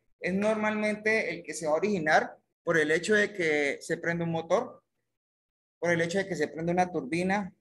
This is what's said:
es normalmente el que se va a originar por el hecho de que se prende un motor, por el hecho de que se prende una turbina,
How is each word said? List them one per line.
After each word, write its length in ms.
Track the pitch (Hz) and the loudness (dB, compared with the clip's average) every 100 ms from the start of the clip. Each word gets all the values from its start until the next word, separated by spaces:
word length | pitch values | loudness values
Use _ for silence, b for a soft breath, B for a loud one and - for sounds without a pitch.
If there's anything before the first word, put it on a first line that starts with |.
| _ - | _ -8
es 120 | 175 | -2
normalmente 960 | 190 208 220 214 214 214 208 214 220 156 | 0 2 0 0 0 -2 -2 0 0 -2
el 120 | 170 | -6
que 100 | 151 | -10
se 140 | 156 156 | -6 0
va 60 | |
a 20 | 156 | 0
originar 640 | 208 196 156 180 240 - _ _ | 2 0 4 4 4 -8 _ _
por 140 | - 165 | 0 2
el 140 | 151 | 2
hecho 220 | 165 175 | 2 2
de 200 | 214 202 | 2 2
que 440 | 208 160 147 143 - | 0 0 2 0 -2
se 160 | - 165 | -6 -4
prende 260 | 165 170 | -2 -2
un 80 | 165 | -2
motor, 500 | 165 160 196 247 - _ _ _ _ _ _ _ _ _ - | -4 0 0 0 -10 _ _ _ _ _ _ _ _ _ -4
por 140 | 170 | 0
el 100 | 165 | 2
hecho 160 | 170 190 | 2 -2
de 100 | 190 | -2
que 80 | 156 | -2
se 120 | 143 | -2
prende 240 | 156 165 | -2 -2
una 180 | 180 180 | 0 0
turbina, 640 | 165 131 170 185 208 185 - | -2 -4 -2 0 0 -2 -6